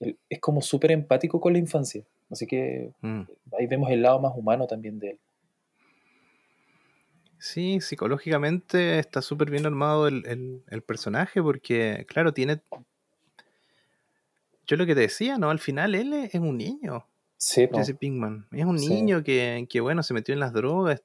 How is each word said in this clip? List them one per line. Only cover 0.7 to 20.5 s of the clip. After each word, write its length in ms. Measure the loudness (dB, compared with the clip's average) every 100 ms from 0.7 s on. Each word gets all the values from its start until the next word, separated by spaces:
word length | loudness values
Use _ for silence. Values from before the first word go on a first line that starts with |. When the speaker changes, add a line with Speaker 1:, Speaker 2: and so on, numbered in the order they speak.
| 2 4
Speaker 1:
empático 480 | 4 4 2 2 0
con 120 | 2
la 60 | 2
infancia, 420 | 2 -2 -2 -6 -14 _ _
así 160 | -10 -4
que 440 | -2 -2 -6 -8 -10
Speaker 2:
Mm. 200 | -8 -8 -10 -16 -10 -4
Speaker 1:
ahí 80 | -2
vemos 220 | 0 2
el 120 | 4
lado 160 | 6 4
más 120 | 2 -2
humano 300 | 0 2 0
también 320 | -4 -8 -10
de 120 | -10
él. 80 | -12 _ _ _ _ _ _ _ _ _ _ _ _ _ _ _ _ _ _ _ _ _ _
Speaker 2:
Sí, 420 | -10 -4 -2 -2
psicológicamente 1160 | -2 -4 -2 -2 0 0 2 -2 0 2 2 2
está 220 | 0 -4
súper 280 | -4 -2 -2
bien 160 | 0 -2
armado 420 | 0 2 4 2
el, 180 | 0 -4
el, 380 | -8 -8 -12 -12
el 140 | -12
personaje 600 | -8 -8 -4 -2 0 0
porque, 600 | 0 0 -2 0 0 -2 -4
claro, 240 | 0 0
tiene, 300 | 2 -2 -2 -6 -18 -18 _ _ _ _ _ _ _ _ _ _ _ _ _ _ _ _ _ -2
yo 100 | 2
lo 100 | 4
que 80 |
te 80 | 4
decía, 360 | 4 2 -2 0
¿no? 120 | 0
Al 80 | 0
final 360 | -2 -2 0
él 180 | 0 0
es, 220 | -4 -2
es 60 | -2
un 160 | 0 -2
niño, 500 | -4 -6 -8 -8 -10 _ _ _
Speaker 1:
Sí, 300 | 0 4 4
po. 100 | 4
Speaker 2:
Jesse 180 | 0 -2
Pinkman. 520 | -4 -4 -4 -6 -10
Es 120 | -2
un 140 | 0 2
Speaker 1:
Sí. 100 | 2
Speaker 2:
niño 340 | 2 2 2
que, 440 | 2 2 2 -2 -2
que, 120 | -2
bueno, 220 | 0 0
se 120 | 0
metió 180 | -2 -2
en 60 | -2
las 120 | 0